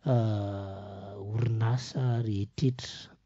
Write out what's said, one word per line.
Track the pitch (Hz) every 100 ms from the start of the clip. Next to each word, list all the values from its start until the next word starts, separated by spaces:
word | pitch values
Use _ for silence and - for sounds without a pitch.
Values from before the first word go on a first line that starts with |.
| 147
ah, | 123 113 104 101 98 98 98 101 98 98 101
orinasa | 101 110 117 113 113 127 - - 127 117
rehetretra | 113 101 104 - 131 127 - - - -